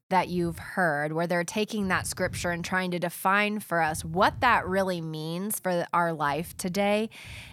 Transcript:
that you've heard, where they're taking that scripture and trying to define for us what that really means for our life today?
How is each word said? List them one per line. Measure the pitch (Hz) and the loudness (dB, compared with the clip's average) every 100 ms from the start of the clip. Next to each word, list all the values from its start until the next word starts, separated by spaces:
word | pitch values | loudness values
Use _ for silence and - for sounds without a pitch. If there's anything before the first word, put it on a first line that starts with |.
| - | 0
that | 185 151 | 2 2
you've | 180 170 160 | 0 -2 -4
heard, | - - 170 143 151 | -6 0 2 2 0
where | 160 170 | 0 0
they're | 175 | 0
taking | 170 220 208 214 190 | 0 -2 -2 -2 0
that | 165 - | 0 -2
scripture | - 180 - 180 | -2 -4 -2 -2
and | 170 | -2
trying | 170 185 180 | -2 0 0
to | 175 | 0
define | 175 - 190 202 208 208 | -2 0 2 4 2 -2
for | - 170 | 0 2
us | 156 165 | 2 0
what | 165 170 254 - | -2 2 2 4
that | 254 196 160 | 4 4 2
really | 190 190 175 | 0 0 -2
means | 160 156 156 175 208 - | -4 -6 -6 -4 -4 -4
for | 185 175 - | 0 0 0
our | 170 170 | 2 2
life | 156 143 147 170 - | 2 0 0 -4 -6
today? | 185 190 202 208 226 - - - - | -4 0 2 2 0 -6 -16 -16 -12